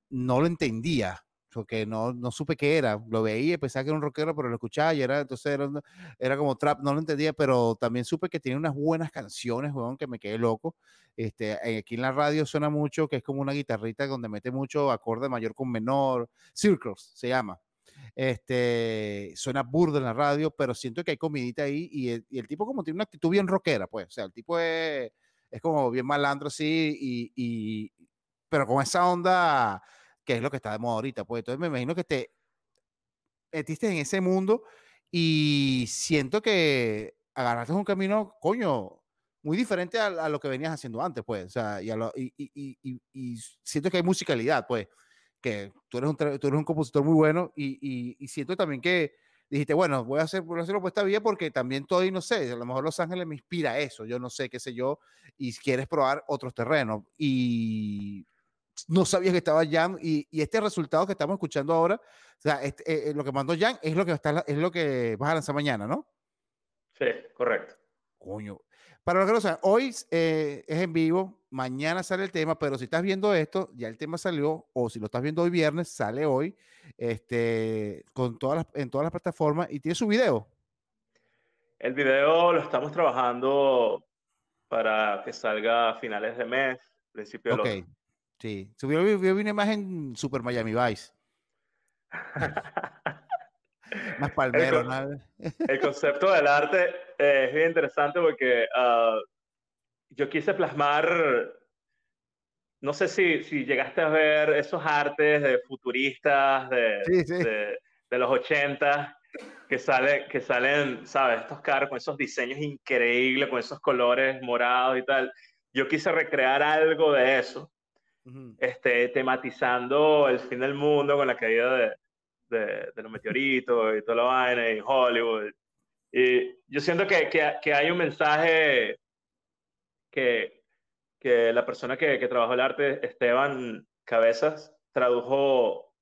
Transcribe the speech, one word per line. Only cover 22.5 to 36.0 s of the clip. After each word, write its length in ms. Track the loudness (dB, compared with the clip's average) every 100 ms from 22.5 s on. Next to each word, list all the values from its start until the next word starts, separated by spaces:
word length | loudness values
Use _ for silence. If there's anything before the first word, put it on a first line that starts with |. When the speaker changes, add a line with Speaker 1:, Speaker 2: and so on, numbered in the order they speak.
| -6 -4
Speaker 1:
como 160 | -4
tiene 120 | -6 -6
una 80 |
actitud 260 | -8 -4 0
bien 160 | 2 2
rockera, 380 | 0 0 -2 -2
pues, 200 | -8 -10
o 40 |
sea, 140 | -10
el 80 | -12
tipo 260 | -12 -4 -2
es, 520 | 0 -2 -4 -4 -8 -12 _ _ _
es 100 | -6
como 300 | -2 0 2
bien 160 | 0 0
malandro 420 | 0 0 -2 -6
así 480 | -4 -2 0 0 -2
y, 320 | -6 -6 -8
y, 580 | -6 -6 -4 -6 -6 -10 _ _ _ _ _ _
pero 180 | 0 2
con 160 | 2
esa 240 | 2 2 2
onda 720 | 4 4 4 4 4 2 -2 -10 _ _ _
que 100 | -4 -2
es 60 |
lo 80 | -2
que 60 | -4
está 160 | -6
de 60 | -4
moda 160 | -2 -2
ahorita, 280 | -4 -8
pues, 160 | -8 -8
entonces 180 | -6 -6
me 60 | -4
imagino 280 | -4 -4
que 100 | -4
te 260 | -2 -4 -4 _ _ _ _ _ _ _ _ _ _ _ _
metiste 360 | -8 -6 -4 -2
en 100 | -2
ese 220 | -2 0
mundo 440 | 2 2 2 0 -2 -20 _ _ _
y 760 | 0 2 4 4 4 2 0 -2
siento 540 | -4